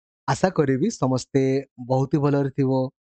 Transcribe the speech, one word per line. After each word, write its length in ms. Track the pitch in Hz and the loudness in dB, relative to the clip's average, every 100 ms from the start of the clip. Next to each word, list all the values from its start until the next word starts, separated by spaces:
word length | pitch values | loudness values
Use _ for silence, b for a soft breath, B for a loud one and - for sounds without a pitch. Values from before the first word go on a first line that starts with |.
| _ _ - | _ _ -6
ଆଶା 200 | 139 185 | 0 0
କରିବି 380 | 170 135 131 214 | 0 0 0 -2
ସମସ୍ତେ 520 | - 131 127 - 135 135 135 135 - | -2 -2 -2 -2 0 2 0 -4 -14
ବହୁତ 300 | 120 131 135 | -2 0 0
ହି 60 | 151 | 0
ଭଲରେ 300 | 143 139 139 | 2 2 0
ଥିବ 300 | 143 131 131 131 _ | -2 0 0 -2 _